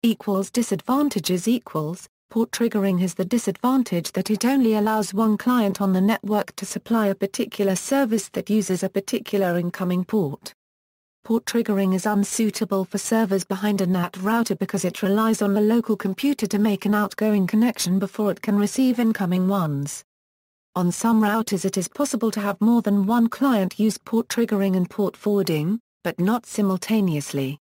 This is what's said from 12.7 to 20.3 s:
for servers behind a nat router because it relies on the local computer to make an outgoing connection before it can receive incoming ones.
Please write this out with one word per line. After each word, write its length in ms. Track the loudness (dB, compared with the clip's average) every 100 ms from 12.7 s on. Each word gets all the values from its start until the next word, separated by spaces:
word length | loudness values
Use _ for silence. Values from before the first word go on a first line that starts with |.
| -2
for 140 | -2 -6
servers 480 | -2 0 2 0 -2
behind 340 | -4 0 0
a 80 | 2
nat 300 | 0 0 -4
router 380 | -2 0 0 -2
because 280 | -2 -2
it 200 | -4 -2
relies 380 | 0 2 2 2
on 120 | 2
the 80 | 2
local 340 | 4 2 2 -2
computer 500 | -2 -2 -2 0 -2
to 120 | 0
make 260 | 2 0 0
an 80 |
outgoing 540 | 0 0 0 0 2 2
connection 500 | 2 2 0 -2 0
before 320 | -2 -2 -2
it 120 | -2
can 160 | 0 0
receive 420 | 0 2 0 2
incoming 480 | 0 0 0 0 2
ones. 560 | 0 0 -2 -6 -10 -16 _ _